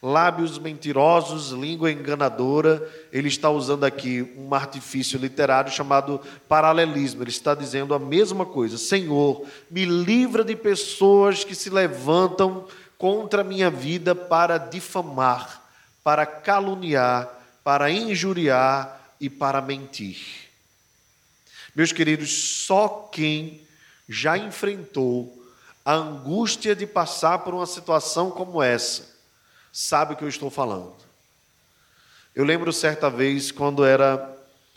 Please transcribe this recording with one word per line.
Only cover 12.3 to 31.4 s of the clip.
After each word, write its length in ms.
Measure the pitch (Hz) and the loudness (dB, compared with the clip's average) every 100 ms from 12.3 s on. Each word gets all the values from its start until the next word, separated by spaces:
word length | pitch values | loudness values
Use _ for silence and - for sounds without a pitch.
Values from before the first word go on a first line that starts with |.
| 180 190 185 - - - _ | 4 0 0 -12 -20 -20 _
contra 460 | 185 208 214 202 | -2 0 0 -2
a 20 | |
minha 280 | 190 190 185 | 0 0 0
vida 420 | 131 135 175 165 175 | 0 -4 -2 0 0
para 440 | 180 165 170 165 | 2 2 4 2
difamar, 1080 | 135 156 - 190 170 135 131 120 - - _ _ _ _ | -4 -12 -8 -6 -6 0 2 2 -4 -18 _ _ _ _
para 220 | - 151 151 | 0 2 0
caluniar, 1000 | - - 202 196 190 180 143 123 123 127 - - _ | -4 0 0 0 -4 -2 2 2 2 -4 -16 -20 _
para 280 | - 143 143 | 0 2 2
injuriar 1080 | 180 226 190 185 180 156 127 131 135 135 - - _ | 0 -2 -2 -2 0 2 4 4 0 -4 -14 -20 _
e 100 | 139 | -10
para 300 | 139 139 139 | -4 -2 -2
mentir." 840 | 135 139 135 - 104 - - - - _ _ _ _ _ _ _ _ _ _ - - 143 | -4 -8 -10 -12 -12 -12 -16 -18 -20 _ _ _ _ _ _ _ _ _ _ -20 -14 0
Meus 160 | 160 | 0
queridos, 400 | 165 156 151 147 - - - - | 2 0 0 -2 -4 -4 -4 0
só 440 | 190 208 208 - | 2 2 -2 -14
quem 500 | - 156 151 160 - _ _ _ _ _ | -4 -2 -2 -6 -16 _ _ _ _ _
já 300 | 107 151 175 | -4 -2 -2
enfrentou 1040 | 208 196 202 202 170 - 127 123 120 - - _ _ _ | -4 -6 -6 -6 -8 -2 -2 -2 -6 -16 -20 _ _ _
a 100 | - | -2
angústia 840 | 156 156 147 131 185 226 - 220 202 | 0 -2 -10 -6 -4 -2 -4 -2 -2
de 100 | 202 | -2
passar 540 | - 165 - 160 175 | -2 -2 0 0 0
por 160 | 175 180 | -2 -6
uma 100 | 175 | -6
situação 640 | 180 165 160 - - 185 | -8 0 0 0 -2 -2
como 320 | 180 185 175 | -4 -8 0
essa 560 | 131 120 - - - _ _ _ _ _ _ | 2 2 -2 -6 -12 _ _ _ _ _ _
sabe 440 | - - 151 151 147 | -10 -2 0 0 -4
o 20 | |
que 60 | |
eu 40 | 147 | -8
estou 220 | 131 139 | -8 -10
falando. 460 | 135 127 98 90 - _ _ _ _ | -4 -4 -4 -10 -20 _ _ _ _